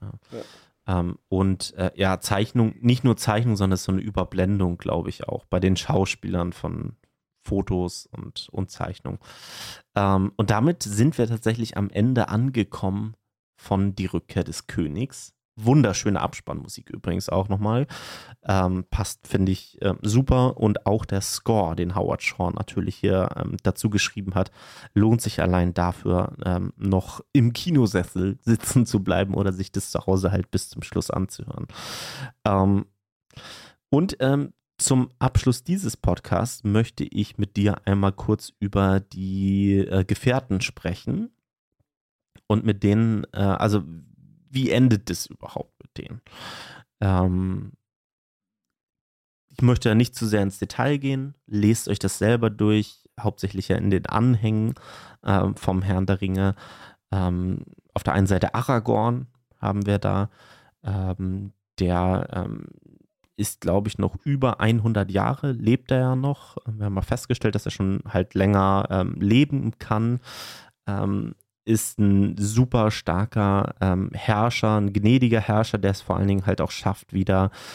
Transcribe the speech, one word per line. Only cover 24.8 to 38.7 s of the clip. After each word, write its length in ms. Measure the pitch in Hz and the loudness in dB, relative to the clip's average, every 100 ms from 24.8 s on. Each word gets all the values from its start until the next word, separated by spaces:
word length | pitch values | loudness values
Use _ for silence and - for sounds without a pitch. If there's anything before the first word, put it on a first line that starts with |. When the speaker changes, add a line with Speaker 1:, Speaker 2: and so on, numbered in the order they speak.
| - 104 | -4 2
Speaker 1:
lohnt 260 | 107 113 | 4 4
sich 200 | - - | 0 -2
allein 320 | 90 90 87 87 | 2 2 2 0
dafür, 580 | 87 - - 90 - - | -2 -2 0 0 0 -4
ähm, 300 | 92 90 92 - | -4 -2 -4 -4
noch 440 | 98 95 - - - | 0 0 0 -12 0
im 200 | 143 120 | 4 4
Kinosessel 840 | 117 175 151 110 95 87 90 95 98 | 2 0 4 4 2 -2 -2 -2 -2
sitzen 440 | - 113 - 127 113 | 0 0 2 2 2
zu 160 | 107 | 0
bleiben 320 | 95 90 98 90 | 2 0 0 0
oder 180 | 98 | -2
sich 180 | 92 95 | -2 -6
das 200 | 98 - | -6 -6
zu 120 | - - | -6 0
Hause 240 | 95 95 | 2 2
halt 180 | 95 90 | 0 0
bis 200 | 92 - | -4 -4
zum 120 | - | -14
Schluss 300 | - - - | -8 -6 -4
anzuhören. 560 | - 95 - - - - - - - - - 135 - 107 | -4 -6 -8 -12 -10 -12 -14 -14 -12 -12 -12 -14 -6 0
Ähm, 400 | 98 95 98 - _ _ _ _ - - - - _ - | 4 4 2 0 _ _ _ _ -20 -20 -20 -20 _ 0
und, 280 | 139 196 - | 0 0 0
ähm, 320 | 131 143 147 _ _ - | 0 0 -2 _ _ -4
zum 300 | - 131 123 - | 2 2 2 0
Abschluss 440 | 127 - - 120 | 0 2 2 0
dieses 320 | - 190 147 - | -2 -2 -2 -2
Podcasts 680 | - 87 - 90 113 - | -2 -2 0 -2 -2 -4
möchte 400 | 107 104 113 - | 0 2 2 -2
ich 340 | 76 - 104 - | -6 -2 -4 -2
mit 200 | 101 - | -4 2
dir 280 | 101 - - | 2 2 0
einmal 240 | 98 98 | 2 2
kurz 400 | 95 - 107 - - | -2 -2 -2 -4 -6
über 400 | 101 | -2